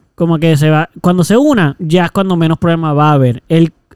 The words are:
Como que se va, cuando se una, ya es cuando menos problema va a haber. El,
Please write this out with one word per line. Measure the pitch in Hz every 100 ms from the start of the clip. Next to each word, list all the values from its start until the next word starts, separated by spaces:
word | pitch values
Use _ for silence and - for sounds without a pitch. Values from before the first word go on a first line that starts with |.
| _
Como | - 170 160
que | 165 151
se | 151
va, | 156 165 -
cuando | 180 180
se | 160 220
una, | 302 247 151 -
ya | 165 180 170
es |
cuando | - 190 175
menos | 165 165
problema | 170 165 160
va | 147 151
a |
haber. | 147 127 117 -
El, | 165 165 - _